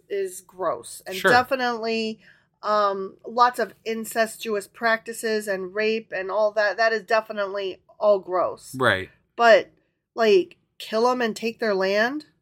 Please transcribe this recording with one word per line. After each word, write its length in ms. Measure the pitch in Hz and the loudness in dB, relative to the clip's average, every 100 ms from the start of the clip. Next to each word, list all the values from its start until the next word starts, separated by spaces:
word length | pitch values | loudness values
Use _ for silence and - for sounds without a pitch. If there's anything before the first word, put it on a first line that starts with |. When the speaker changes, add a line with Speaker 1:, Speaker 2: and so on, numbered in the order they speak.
| _ | _
Speaker 1:
is 320 | 202 190 185 | -6 -6 -8
gross. 600 | - 185 175 135 - - - | -18 -6 -4 -4 -8 -16 -12
And 80 | 190 | -2
Speaker 2:
Sure. 160 | 233 | 4
Speaker 1:
definitely, 880 | 247 247 262 247 233 226 226 220 220 - _ _ _ | 4 4 -2 -2 -4 -4 -4 -4 -8 -16 _ _ _
um, 540 | 202 208 202 196 190 - - | -2 0 2 -2 -8 -12 -6
lots 340 | 233 240 247 | 2 2 2
of 140 | 202 - - | -4 -6 -8
incestuous 840 | 226 220 233 220 - 226 208 196 | -8 -4 -2 -2 -4 -6 -6 -6
practices 800 | - 233 220 226 226 233 214 208 | -4 -2 0 -4 -8 -4 -2 -2
and 260 | 190 185 | -6 -6
rape 380 | 202 220 226 220 | -2 -2 -2 -4
and 160 | 185 190 | -8 -4
all 220 | 196 214 | 0 0
that. 240 | 214 208 190 | 2 -2 2
That 160 | 226 | 0
is 120 | 220 | 0
definitely 800 | 185 226 220 214 196 202 190 - _ - | 0 0 0 -4 -6 -6 -8 -10 _ 0
all 200 | 208 202 | 2 2
gross. 560 | 175 180 127 - - 131 | 0 -2 -2 -4 -12 0
Speaker 2:
Right. 320 | 123 95 95 _ _ - | 2 2 -2 _ _ 2
Speaker 1:
But, 320 | 233 196 - _ _ _ _ 240 | 6 6 4 _ _ _ _ -2
like, 420 | 220 196 - _ _ - | 4 4 2 _ _ -18
kill 300 | - 220 247 | -6 0 0
'em 120 | 254 | 0
and 120 | 233 | -2
take 260 | 208 226 226 | -4 -8 -4
their 140 | 226 190 | -2 0
land? 500 | 190 202 233 294 - _ | 0 0 0 -2 -12 _